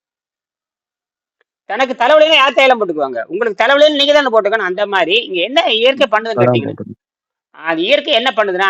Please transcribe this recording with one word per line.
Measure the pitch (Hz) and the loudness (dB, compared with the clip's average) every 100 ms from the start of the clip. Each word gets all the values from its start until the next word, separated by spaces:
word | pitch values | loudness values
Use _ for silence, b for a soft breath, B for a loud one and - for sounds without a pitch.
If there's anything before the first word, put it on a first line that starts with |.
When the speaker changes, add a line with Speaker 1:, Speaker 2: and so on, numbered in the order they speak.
| _ _ _ _ _ _ _ _ _ _ _ _ _ _ _ _ - | _ _ _ _ _ _ _ _ _ _ _ _ _ _ _ _ -8
Speaker 1:
தனக்கு | 214 262 | -4 -4
தலைவலின்னா | 247 240 302 302 | 0 2 4 4
யார் | 311 269 | 4 2
தைலம் | 247 269 247 | 4 2 2
போட்டுக்குவாங்க? | 196 151 135 120 | -2 -4 -6 -6
உங்களுக்கு | - 175 233 196 226 | -8 -6 -4 -2 0
தலைவலின்னு | 285 302 294 | 4 2 2
நீங்க | 285 | 2
தானே | 294 269 | 2 2
போட்டுக்கணும். | 220 202 220 185 | 0 0 -2 -4
அந்த | 185 202 | -4 -2
மாதிரி | 196 160 220 | -2 0 0
இங்க | 226 180 | -2 -4
என்ன | 196 294 349 | -2 -2 0
இயற்கை | 220 240 262 262 | 0 0 0 0
பண்ணுதுன்னு | 214 226 | -2 -2
Speaker 2:
அதான் | 208 127 | -2 0
Speaker 1:
கேட்டீங்கன்னா, | 120 113 104 | 0 -2 -10
Speaker 2:
போட்டுக்கணும். | - - _ _ _ _ _ | -14 -18 _ _ _ _ _
Speaker 1:
அது | - 160 165 | -12 -6 -4
இயற்கை | 190 294 269 | 0 0 0
என்ன | 233 254 214 | -2 -2 -2
பண்ணுதுன்னா, | 202 180 196 | -2 0 -2